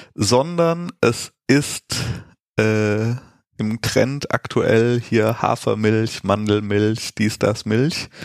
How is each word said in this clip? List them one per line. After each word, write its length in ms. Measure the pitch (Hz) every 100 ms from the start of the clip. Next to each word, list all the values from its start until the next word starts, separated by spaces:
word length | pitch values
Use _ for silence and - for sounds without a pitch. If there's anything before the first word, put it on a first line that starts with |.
| -
sondern 760 | - 101 123 156 175 165 170 175 -
es 320 | 117 117 - _ -
ist, 500 | 139 143 - - - - - - _ _ -
äh, 540 | 107 110 107 104 113 123 - _ _ -
im 220 | 110 113
Trend 520 | - - 123 143 -
aktuell 680 | - - 127 95 113 120 120
hier 400 | 117 113 107 113
Hafermilch, 840 | - 117 - 107 107 110 110 -
Mandelmilch, 920 | 95 101 107 104 104 101 107 117 -
dies, 240 | - 107 -
das, 260 | - 107
Milch. 440 | - 110 143 - - -